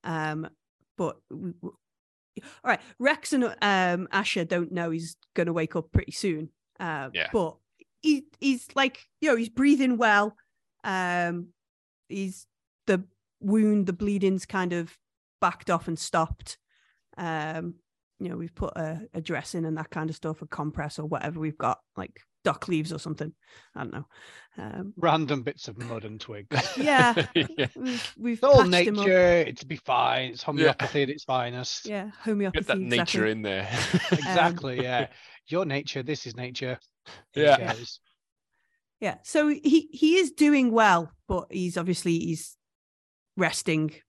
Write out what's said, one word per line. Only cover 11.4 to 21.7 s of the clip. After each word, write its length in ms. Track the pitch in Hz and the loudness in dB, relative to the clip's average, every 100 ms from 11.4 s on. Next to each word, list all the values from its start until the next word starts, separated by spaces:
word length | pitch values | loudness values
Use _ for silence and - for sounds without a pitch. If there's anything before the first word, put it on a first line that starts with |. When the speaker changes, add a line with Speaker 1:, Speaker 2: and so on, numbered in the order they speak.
| 175 _ _ _ _ _ _ | -8 _ _ _ _ _ _
Speaker 1:
he's, 380 | 196 190 - - _ _ _ - | -6 -6 -8 -20 _ _ _ 0
the 180 | 190 190 _ _ _ | 0 0 _ _ _
wound, 440 | 196 220 214 208 185 | 0 4 4 4 0
the 60 | |
bleeding's 520 | 175 202 202 190 190 - | -2 -2 0 2 0 -2
kind 260 | 190 180 | -4 -2
of 240 | 175 165 _ _ _ _ _ | -2 -6 _ _ _ _ _
backed 280 | 180 - - | -2 -2 -2
off 180 | 170 175 | -2 -2
and 120 | 165 | -8
stopped. 580 | - 170 160 - - - _ _ _ _ _ - | -2 0 0 -4 -12 -18 _ _ _ _ _ -10
Um, 580 | 170 160 156 160 170 175 _ _ _ _ | -6 -4 -6 -6 -8 -12 _ _ _ _
you 100 | - | -10
know, 80 | 170 | -8
we've 180 | 170 - | -10 -8
put 200 | 196 - | -8 -6
a, 240 | 156 160 - | -8 -8 -10
a 80 | 165 | -10
dressing 440 | 160 147 - 175 160 | -6 -8 -6 -6 -4
and 120 | 160 | -6
that 120 | 156 | -6
kind 200 | 165 156 | -6 -6
of 60 | 156 | -6
stuff, 260 | 160 156 | -8 -8
a 60 | 156 | -10
compress 500 | - 151 - 151 - | -8 -6 -6 -8 -8
or 60 | 151 | -6
whatever 340 | 151 147 165 | -6 -6 -6
we've 180 | 156 151 | -6 -2
got, 220 | 117 | -4